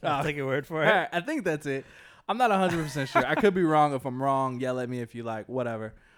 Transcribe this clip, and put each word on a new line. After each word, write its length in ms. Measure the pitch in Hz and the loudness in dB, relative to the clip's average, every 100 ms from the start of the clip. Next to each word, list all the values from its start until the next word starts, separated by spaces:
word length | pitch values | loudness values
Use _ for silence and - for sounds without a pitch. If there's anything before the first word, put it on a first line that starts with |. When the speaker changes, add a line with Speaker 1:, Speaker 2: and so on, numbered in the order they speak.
Speaker 1:
I'll 180 | 160 143 | -4 -2
Speaker 2:
uh, 20 | |
Speaker 1:
take 120 | 156 147 | -2 -4
your 80 | 135 | -2
word 200 | 135 135 | -4 -4
for 100 | 160 | 0
Speaker 2:
all 40 | 156 | 2
Speaker 1:
it. 40 | |
Speaker 2:
right, 160 | 202 160 | 2 0
I 80 | 175 | -4
think 220 | 208 311 | -4 -4
that's 220 | 196 151 147 | -2 -2 -4
it. 200 | 135 - - - - - | -6 -8 -20 -20 -12 -6
I'm 80 | 214 | 0
not 140 | 247 | 2
a 40 | 190 | 4
hundred 280 | 185 170 | 2 0
percent 260 | 151 143 135 | -2 -4 0
sure. 160 | 339 - | 2 2
I 100 | 311 | 4
could 180 | 208 | 4
be 100 | 190 | 4
wrong. 300 | 165 156 147 | 4 6 4
If 120 | 135 131 | 2 -4
I'm 160 | 127 | -2
wrong, 380 | 139 135 131 123 | 0 0 0 -2
yell 180 | 127 127 | -4 -2
at 80 | 123 | -4
me 100 | 123 | -6
if 160 | 117 117 | -8 -8
you 80 | |
like, 260 | 117 110 104 | -8 -8 -6
whatever. 440 | 127 120 113 110 - _ | -4 -2 -4 -8 -12 _